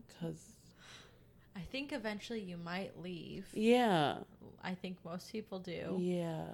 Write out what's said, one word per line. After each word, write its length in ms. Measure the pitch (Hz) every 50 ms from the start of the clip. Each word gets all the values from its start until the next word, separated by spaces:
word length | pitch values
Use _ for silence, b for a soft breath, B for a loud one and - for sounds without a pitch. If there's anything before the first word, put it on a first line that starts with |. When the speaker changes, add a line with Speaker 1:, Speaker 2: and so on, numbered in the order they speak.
| - - - -
Speaker 1:
'cause 360 | 170 165 160 165 - - - - - - - B B B B B B B B B B B B B B B -
Speaker 2:
I 60 | 202
think 320 | 170 - - 269 277 285 302
eventually 480 | 262 208 220 208 208 - - 233 226
you 160 | 202 180 175
might 420 | 170 170 170 175 185 196 - - -
leave. 480 | 165 180 180 165 - - - 160 196 - -
Speaker 1:
Yeah. 680 | - 214 226 240 247 247 226 190 165 147 131 - - - - - - - - - - -
Speaker 2:
I 100 | 185 185
think 300 | 180 - 185 185 180 -
most 260 | 175 165 180 - -
people 280 | - 220 214 - 202 185
do. 400 | 180 180 170 165 - - 190 185
Speaker 1:
Yeah. 460 | 180 180 180 175 170 165 165 156 165 165